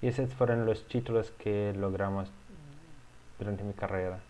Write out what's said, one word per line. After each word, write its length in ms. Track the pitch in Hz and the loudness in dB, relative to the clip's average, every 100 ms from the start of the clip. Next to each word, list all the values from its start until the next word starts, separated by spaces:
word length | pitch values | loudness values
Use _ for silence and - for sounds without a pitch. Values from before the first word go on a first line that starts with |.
y 60 | 123 | 2
esos 260 | 123 127 | 2 0
fueron 320 | - 120 117 113 | 2 4 6 4
los 220 | 107 - | 2 2
títulos 420 | 123 120 113 107 | -2 2 2 2
que 420 | - - 104 104 98 | -4 0 2 2 2
logramos 560 | 98 95 98 98 95 - - - - - - - - - - - | 0 2 0 0 -2 -8 -18 -16 -16 -16 -16 -18 -18 -20 -18 -6
durante 240 | 101 101 | -4 -2
mi 120 | 101 | -4
carrera. 440 | 98 101 95 92 92 - | -4 -2 0 0 -2 -10